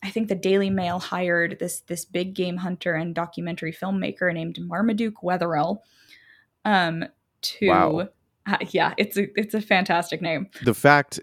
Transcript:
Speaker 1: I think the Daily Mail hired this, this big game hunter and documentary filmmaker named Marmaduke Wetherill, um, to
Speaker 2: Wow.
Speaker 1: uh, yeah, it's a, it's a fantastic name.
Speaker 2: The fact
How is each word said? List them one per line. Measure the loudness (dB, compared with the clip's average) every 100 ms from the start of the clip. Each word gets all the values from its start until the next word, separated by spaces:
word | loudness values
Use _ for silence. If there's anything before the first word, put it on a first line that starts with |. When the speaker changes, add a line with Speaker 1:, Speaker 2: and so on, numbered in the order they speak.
Speaker 1:
I | -8
think | -4 -2
the |
Daily | 0 2 2 2
Mail | 0 -2 -4
hired | -4 -2 0 2 0 -2
this, | -6 -8
this | -8 -10 -6
big | -4 -4
game | -2 -4 -4
hunter | -4 -4 -2
and | -2 -2
documentary | -4 -6 -6 -8 -6 -8
filmmaker | -6 -4 -2 -4 -2 -2
named | -2 -4 -8
Marmaduke | -6 -2 0 0 -2 -4
Wetherill, | -2 0 0 0 0 -2 _ _ _ -20 _ -20 _ _
um, | 2 4 4 0 -6 _ _ _
to | -10 0 4
Speaker 2:
Wow. | 6 6 2 -4 _ _ _ -4
Speaker 1:
uh, | -4 -2
yeah, | 0 0 0
it's | -2 0
a, | -2 -2
it's | -4
a | -2
fantastic | 2 2 4 0 0 -4
name. | -4 -4 -6 -4
Speaker 2:
The | 0
fact | 4 6 6 4 -6